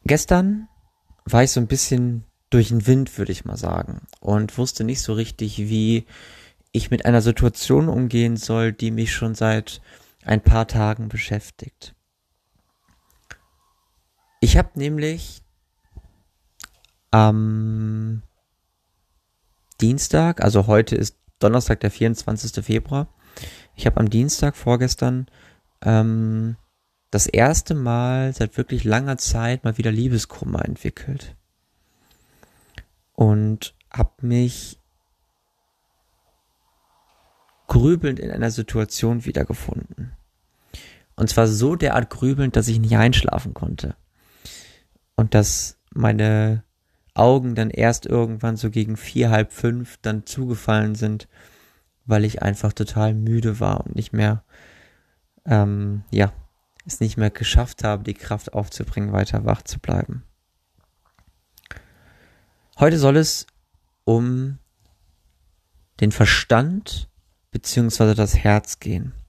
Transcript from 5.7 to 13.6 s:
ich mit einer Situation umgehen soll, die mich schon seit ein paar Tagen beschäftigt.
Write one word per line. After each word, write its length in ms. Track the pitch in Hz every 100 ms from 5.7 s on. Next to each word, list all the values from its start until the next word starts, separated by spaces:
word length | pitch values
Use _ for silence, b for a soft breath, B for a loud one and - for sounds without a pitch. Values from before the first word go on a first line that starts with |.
| 110 110 110 - B B B B B _
ich 200 | 120 -
mit 160 | 120 -
einer 160 | 120
Situation 680 | 110 110 120 - - 139 160
umgehen 480 | - 123 120 117 113
soll, 360 | - 113 113
die 180 | 107 113
mich 220 | 113 113
schon 220 | - 113
seit 460 | 107 110 107 104 - b b b b
ein 200 | - 110
paar 260 | - 113 110
Tagen 400 | 113 107 110 110
beschäftigt. 880 | 107 - 104 - _ 117 _ - _ _ _ _ _ _ _ _ _ _ _ _ _ _ - _ _